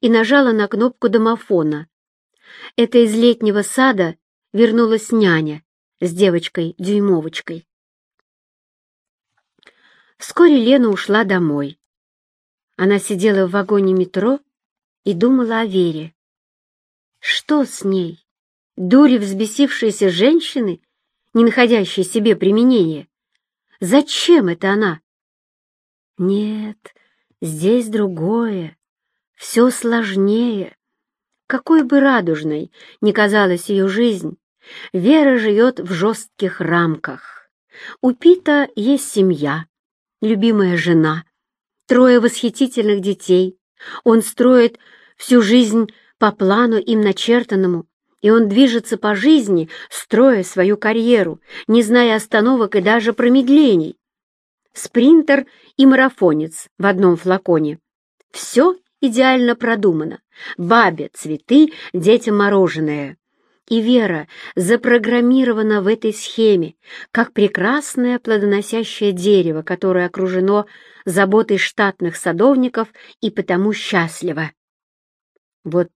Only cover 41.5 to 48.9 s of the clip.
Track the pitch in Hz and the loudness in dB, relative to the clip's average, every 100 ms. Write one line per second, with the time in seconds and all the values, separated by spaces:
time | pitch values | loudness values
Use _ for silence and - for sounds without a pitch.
41.5 | _ _ _ _ 247 254 247 226 - 233 | _ _ _ _ 4 4 4 2 -2 -8
42.5 | - 262 240 214 202 190 185 - 180 185 | -4 -4 -2 -2 -2 -4 -6 0 0 0
43.5 | - _ _ - - 240 226 - - 247 | -6 _ _ -20 -4 2 2 0 0 4
44.5 | 254 233 - _ _ _ _ - - 202 | 4 2 -2 _ _ _ _ 2 4 6
45.5 | 247 226 226 214 _ _ _ 214 214 190 | 4 4 0 -2 _ _ _ -2 0 0
46.5 | 208 240 220 208 220 208 190 - 240 233 | 2 2 0 0 0 0 -2 0 0 0
47.5 | 196 185 170 - _ _ _ 208 233 214 | -2 -2 -4 -8 _ _ _ 2 4 2
48.5 | 202 269 233 - | 2 2 2 -6